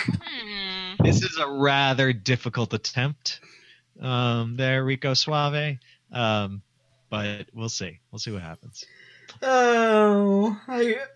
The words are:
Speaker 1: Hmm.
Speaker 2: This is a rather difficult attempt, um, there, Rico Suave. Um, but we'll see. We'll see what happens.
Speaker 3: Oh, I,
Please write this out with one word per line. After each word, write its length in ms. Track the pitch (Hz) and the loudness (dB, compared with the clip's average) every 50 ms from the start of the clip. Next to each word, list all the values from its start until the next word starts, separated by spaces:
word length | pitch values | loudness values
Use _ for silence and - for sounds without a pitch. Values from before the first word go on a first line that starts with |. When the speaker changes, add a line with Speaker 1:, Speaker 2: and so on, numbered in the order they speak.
| - - - - 330 | 2 2 -2 -2 -4
Speaker 1:
Hmm. 760 | 320 302 247 220 208 208 196 196 190 185 185 185 185 190 - - | -8 -10 -10 -10 -10 -8 -8 -8 -8 -8 -8 -8 -2 0 2 4
Speaker 2:
This 200 | - - - 190 | 6 4 4 2
is 140 | 180 160 | 0 -2
a 100 | 160 151 139 | -2 -2 -2
rather 640 | 139 135 139 139 139 139 139 135 131 131 135 131 123 | 0 2 4 4 4 4 4 4 2 2 2 2 0
difficult 600 | 104 92 127 127 - - 123 - 123 113 - 117 | 0 0 0 0 0 -2 -4 -2 -2 -2 -2 -2
attempt, 640 | 107 - - - 123 127 147 147 - - - - - - - - - _ - - _ _ _ _ - | -4 -6 -4 -4 -2 -2 -2 -4 -6 -8 -8 -8 -10 -14 -20 -20 -20 _ -20 -20 _ _ _ _ -10
um, 540 | - 131 127 123 123 120 117 117 117 117 120 | -6 -2 -2 0 0 0 0 0 -2 -4 -4
there, 280 | 127 131 131 131 131 131 | -2 0 0 0 0 0
Rico 300 | 131 135 127 - 139 131 | -2 -2 -2 -2 -2 -2
Suave. 640 | - - 151 151 147 147 143 147 147 151 151 139 123 - _ _ _ _ _ | -2 -2 0 0 0 0 0 -2 -2 -4 -4 -6 -8 -12 _ _ _ _ _
Um, 500 | - 123 117 110 107 104 101 98 101 101 - _ _ _ _ _ _ _ _ _ | -4 -2 0 0 0 0 -2 -4 -8 -12 -14 _ _ _ _ _ _ _ _ _
but 380 | 110 104 104 104 104 104 - - - | -6 -6 -4 -6 -6 -8 -12 -14 -12
we'll 160 | 113 113 113 | -10 -10 -8
see. 300 | - - 98 85 85 - _ _ | -8 -8 -10 -12 -14 -16 _ _
We'll 80 | - 110 | -16 -12
see 120 | - 117 | -10 -10
what 100 | 104 95 | -10 -10
happens. 420 | 85 80 85 - - - - - - - _ - - - - - - - - - | -10 -12 -14 -16 -20 -20 -20 -20 -20 -20 _ -20 -20 -20 -20 -20 -20 -20 -14 -6
Speaker 3:
Oh, 1200 | 269 262 262 254 247 240 240 233 226 220 214 214 214 208 202 202 202 202 196 202 208 226 208 208 - | 0 2 4 4 6 4 4 4 4 4 6 6 6 6 4 4 4 4 4 2 2 0 -2 -4 -8
I, 280 | 262 254 240 240 240 220 262 277 - - | -6 -2 0 0 0 0 -2 -6 -8 -6